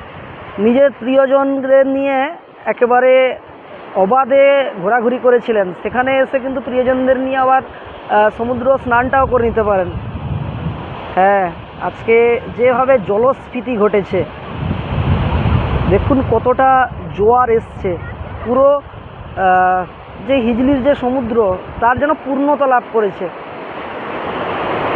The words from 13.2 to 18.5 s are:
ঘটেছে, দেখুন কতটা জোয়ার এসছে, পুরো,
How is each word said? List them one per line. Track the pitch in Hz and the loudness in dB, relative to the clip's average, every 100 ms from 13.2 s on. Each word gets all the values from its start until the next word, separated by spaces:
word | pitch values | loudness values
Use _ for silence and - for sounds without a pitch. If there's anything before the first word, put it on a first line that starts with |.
| 247 262 - 240 220 233 | 2 0 -4 -8 -4 0
ঘটেছে, | 208 208 180 185 151 - - - - - - - - - - - - - - - - | 2 2 0 -2 -4 -8 -12 -8 -6 -6 -4 -4 0 0 0 0 0 0 0 -2 2
দেখুন | 190 - 277 - | 2 2 0 2
কতটা | 226 247 247 262 262 240 - - 175 | 0 2 2 4 4 2 -4 -10 0
জোয়ার | 208 247 247 | 2 4 4
এসছে, | 226 - - 196 165 - - - - | 0 -2 -8 -6 -6 -8 -14 -14 -10
পুরো, | 214 | -2